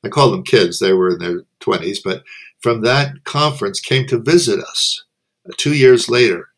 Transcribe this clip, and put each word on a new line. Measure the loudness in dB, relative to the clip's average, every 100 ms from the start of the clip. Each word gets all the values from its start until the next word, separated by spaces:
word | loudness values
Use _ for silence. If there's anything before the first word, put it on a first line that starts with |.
I | -4
call | 2 2
them | 2
kids, | 0 2 2 0
they | 0
were | 2 0
in | -2
their | -6 -8 -10 _
twenties, | -4 -4 -4 -8
but | -8 -8 _ -20 -20 _
from | -4 0
that | 2 2 0 -6
conference | -8 -2 -2 -2 -6 -8
came | -2 -2 0
to | -4
visit | 2 2 2 -4
us | -6 -6 -4 -6 _ _ _ _ -20 -6
two | -2
years | 4 6 6 2
later | 2 2 0 -8